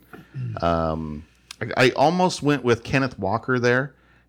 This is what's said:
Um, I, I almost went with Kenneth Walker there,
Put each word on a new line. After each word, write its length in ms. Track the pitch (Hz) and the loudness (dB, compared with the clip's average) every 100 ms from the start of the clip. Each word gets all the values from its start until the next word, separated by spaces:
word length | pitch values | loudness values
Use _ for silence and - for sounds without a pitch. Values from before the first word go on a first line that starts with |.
| - - - 135 123 107 | -12 -20 -16 -10 -10 -2
Um, 640 | 85 82 80 80 78 76 - _ _ - | 0 2 0 -4 -6 -10 -14 _ _ -12
I, 260 | 110 - 127 | -6 2 2
I 20 | |
almost 500 | - 143 180 180 - | 4 2 2 0 0
went 220 | 139 143 | 0 0
with 200 | 120 110 - | 2 0 0
Kenneth 340 | 135 131 - | -2 -2 -4
Walker 400 | 95 113 - 127 | -4 -2 -2 2
there, 340 | 120 123 143 - _ _ | 4 2 0 -8 _ _